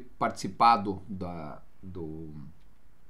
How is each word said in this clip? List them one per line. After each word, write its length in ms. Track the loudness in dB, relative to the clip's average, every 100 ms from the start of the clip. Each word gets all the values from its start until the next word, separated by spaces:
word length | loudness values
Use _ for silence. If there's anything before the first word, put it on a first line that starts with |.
| -6 0
participado 800 | 0 0 -4 8 8 8 6 -4 -6
da, 540 | -6 -6 -6 -8 -10 -12 -12
do, 480 | -10 -8 -8 -8 -8 -10 -12 -12 -14 -14 -14 -14